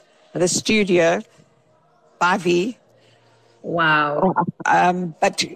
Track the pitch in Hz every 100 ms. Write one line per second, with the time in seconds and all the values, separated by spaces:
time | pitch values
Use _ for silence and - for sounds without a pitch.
0 | _ _ _ 147 175 - - 214 190 175
1 | 165 196 - _ _ _ _ _ _ _
2 | _ - 175 190 175 175 220 - _ _
3 | _ _ _ _ _ _ - 165 156 151
4 | 147 147 185 - 170 - - 170 180 180
5 | 175 - 196 - 170